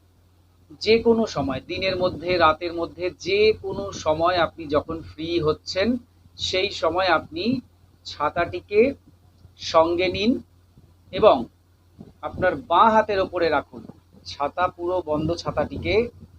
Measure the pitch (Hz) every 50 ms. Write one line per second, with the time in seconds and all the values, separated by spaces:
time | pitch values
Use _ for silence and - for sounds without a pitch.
0 | _ _ _ _ _ _ _ _ _ _ _ _ _ _ 156 - - 202 226 226
1 | 233 233 226 226 220 - - 151 139 139 131 131 - - 180 185 190 190 185 180
2 | 185 180 156 147 160 175 185 175 165 156 156 - 175 170 165 170 170 151 143 156
3 | 180 180 - _ - 165 196 208 214 220 214 - - 196 196 196 196 196 185 -
4 | - 160 156 156 165 175 185 175 160 151 - 160 165 147 147 143 - - 165 165
5 | 151 - - 151 160 165 170 170 151 156 151 - _ - - 185 202 226 254 240
6 | - _ _ _ _ - _ - - - 190 185 196 202 180 - 180 165 165 180
7 | 190 180 165 156 - - 156 165 190 233 269 247 - - _ _ _ _ _ _
8 | _ - - - 147 151 - 175 170 - 180 175 - - 202 214 233 277 277 -
9 | _ - - _ _ _ _ _ _ - _ _ - - - 165 160 170 175 170
10 | 185 185 185 190 202 233 277 - - _ _ _ _ _ _ - - _ _ _
11 | _ _ - 190 208 202 165 - - - _ _ _ _ _ _ _ _ _ _
12 | - - - _ - 156 - - 185 185 165 139 123 - 165 180 214 226 214 220
13 | 214 214 208 190 190 - - 180 165 160 147 139 - _ - 117 110 - - -
14 | _ _ _ - - - - - 139 143 - 175 180 180 - - 175 175 185 185
15 | 175 151 151 151 156 156 170 165 - 151 123 156 143 - 139 135 131 165 185 214
16 | 240 240 - - - - _